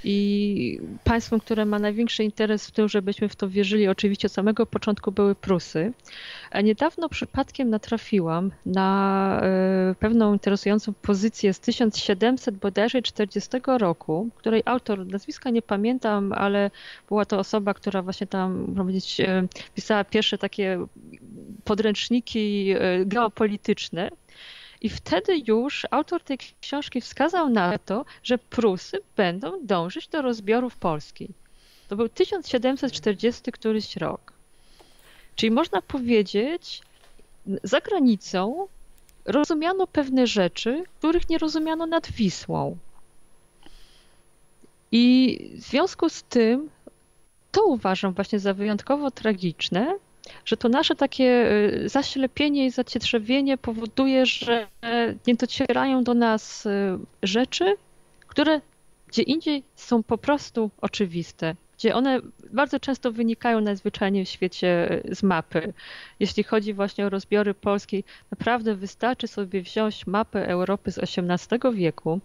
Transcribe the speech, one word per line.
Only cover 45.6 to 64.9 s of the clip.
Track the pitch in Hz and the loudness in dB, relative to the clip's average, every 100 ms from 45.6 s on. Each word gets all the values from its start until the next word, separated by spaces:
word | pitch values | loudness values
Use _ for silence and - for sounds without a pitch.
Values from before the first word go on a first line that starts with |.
związku | 240 330 370 - 330 | -4 0 0 0 -2
z | - | -2
tym | - 247 226 247 302 - - _ _ _ _ _ _ | -2 2 4 2 -2 -14 -20 _ _ _ _ _ _
to | - 427 | 4 4
uważam | 247 196 185 196 | 4 0 0 -2
właśnie | 180 196 214 | -2 -2 0
za | 196 | 0
wyjątkowo | 196 208 208 - 285 285 | -2 -2 -2 0 0 0
tragiczne, | - 220 196 180 156 - 175 262 392 _ _ - - - | -2 -2 0 -2 -4 -2 0 0 -2 _ _ -20 -16 -4
że | 226 | 0
to | 240 | 2
nasze | 254 320 320 | 2 2 2
takie, | 277 - 254 247 226 208 208 - 208 | 0 2 4 6 4 4 2 0 -2
y, | |
zaślepienie | 269 277 269 262 - 294 285 262 | -2 -2 -2 -2 0 0 2 0
i | |
zacietrzewienie | 247 247 247 - 233 214 269 277 269 | 0 -4 -4 -2 -2 0 0 2 -2
powoduje, | - 220 226 - 269 262 254 | -2 -6 -6 0 2 4 2
że | - 269 233 208 - 233 240 233 202 - | 0 0 0 -2 -10 -4 0 0 -2 2
nie | 240 | 2
docierają | 254 - 269 254 262 262 | 2 -2 0 2 2 2
do | 240 | 4
nas, | 240 233 220 - - 214 | 4 4 2 -2 -10 -2
y, | 202 196 185 - _ | 0 0 -2 -8 _
rzeczy, | 196 208 254 - 359 403 _ _ _ _ - | 0 2 0 2 0 0 _ _ _ _ -6
które | - 302 302 - _ _ _ _ | 0 2 2 0 _ _ _ _
gdzie | - | -2
indziej | - 311 330 285 - - | 0 0 0 -4 -4 -20
są | - 240 | 0 0
po | 220 220 | 0 -2
prostu | - 285 - - 220 _ | 0 0 0 -4 -4 _
oczywiste, | 202 - 196 170 165 - 160 165 _ _ | -6 -2 -4 -4 -8 -6 -6 -6 _ _
gdzie | 220 - | 0 2
one | 269 262 - - - | 2 0 -2 -20 -8
bardzo | 214 285 277 | -2 0 0
często | - 262 254 | -2 -2 -4
wynikają | 226 233 226 247 226 | 0 0 0 0 2
najzwyczajniej | 208 196 208 - 196 196 185 | 0 -2 -4 -2 0 0 -2
w | |
świecie, | - 185 - 180 175 170 | -4 -4 0 2 2 2